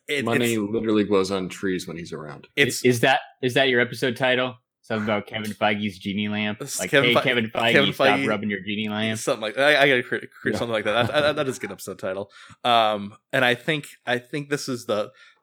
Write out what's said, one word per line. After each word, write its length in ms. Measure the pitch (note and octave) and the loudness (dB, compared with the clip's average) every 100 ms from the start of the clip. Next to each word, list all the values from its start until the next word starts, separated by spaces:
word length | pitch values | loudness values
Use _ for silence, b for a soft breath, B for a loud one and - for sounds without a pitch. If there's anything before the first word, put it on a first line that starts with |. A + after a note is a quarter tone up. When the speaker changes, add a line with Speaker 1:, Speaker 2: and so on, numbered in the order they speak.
| - | -6
Speaker 1:
it, 160 | C#3+ | -4
Speaker 2:
money 300 | A2+ A#2 A#2+ | 0 0 2
Speaker 1:
it's 40 | A2+ G2+ | 0 -2
Speaker 2:
literally 320 | A2+ A2 G#2+ | -2 0 2
grows 260 | G2 G2+ F#2 | 2 2 2
on 180 | G2 F2+ | -2 -4
trees 380 | - G2 F#2 F2 | -4 -4 -4 -6
when 100 | E2 | -12
he's 160 | E2+ | -10
around. 360 | D#2 D2+ G2 - - | -12 -12 -16 -8 0
Speaker 1:
it's 280 | C#3+ - | 2 4
Speaker 3:
Is 160 | B2+ A#2+ | 2 4
that, 200 | C#3 C#3 - _ | 2 2 -2 _
is 120 | C3 | -2
that 140 | B2+ C3+ | 2 4
your 120 | A#2+ | 4
episode 360 | A#2+ A#2 C3+ A2+ | 0 0 -4 0
title? 400 | C3 B2+ B2+ A#2 _ _ | 0 2 -2 -6 _ _
Something 220 | _ A2 | _ -4
about 220 | G#2+ G#2 - | 0 -2 -2
Kevin 240 | A2 G#2+ | -10 -10
Feige's 460 | G2+ G#2+ G#2 G#2 F#2 | -2 0 0 -4 -6
genie 300 | G2+ G2 G#2 | -6 -4 -4
lamp? 300 | G#2 G#2+ G#2 | -2 -4 -6
Speaker 1:
It's 180 | C#3+ - | -8 -6
Speaker 3:
Like, 100 | F#2 | 2
Speaker 1:
Kevin 200 | C#3+ A#2+ | 4 4
Speaker 3:
"Hey, 40 | |
Speaker 1:
Fe-, 60 | A#2+ | 4
Speaker 3:
Kevin 220 | C3+ A#2+ A2 | 2 0 -2
Feige, 180 | - A#2 | 0 4
Speaker 1:
Kevin 200 | B2 C#3 | 4 2
Speaker 3:
stop 260 | - C3+ A#2+ | 2 2 4
Speaker 1:
Feige, 80 | C3+ | 0
Speaker 3:
rubbing 240 | G#2+ G#2+ | -2 -4
your 100 | G2+ | -6
genie 280 | F#2+ G#2 G#2+ | -4 -6 -4
lamp." 300 | G#2+ A2 A2 | -4 -4 -4
Speaker 1:
something 220 | - A#2 | -4 -4
like, 140 | A2 B2+ | -4 2
I, 240 | C#3 C#3+ | 4 6
I 60 | C#3+ | 6
gotta 140 | B2 | 4
create, 280 | - A2 - | 2 -6 -6
create 220 | - C3 | -8 -4
Speaker 2:
Yeah. 40 | G#2 | -4
Speaker 1:
something 140 | A#2+ | -2
like 120 | A2 | -2
that. 220 | G#2 A2 A#2+ | 0 2 2
That, 120 | D3+ | 2
that, 160 | D3 D3 | 0 0
that 120 | C#3 | -4
is 100 | A2+ | -4
a 20 | |
good 100 | G2+ | -8
episode 280 | F#2+ - F#2 | -10 -12 -8
title. 320 | G2+ F#2+ G#2 B B B | -6 -6 -8 B B B
Um, 500 | B2 A#2 A2 G#2 G2+ - _ | 2 4 4 0 -6 -14 _
and 120 | C3+ | 2
I 100 | B2+ | 2
think, 320 | A#2+ - D3+ - - - | 2 -2 -4 -6 -12 -4
I 120 | B2 | -4
think 300 | B2 D3+ C#3+ | -4 -10 -4
this 200 | C#3+ - | -6 -4
is 180 | B2 - | -8 -2
the, 260 | G#2 G#2 b b b | -4 -4 b b b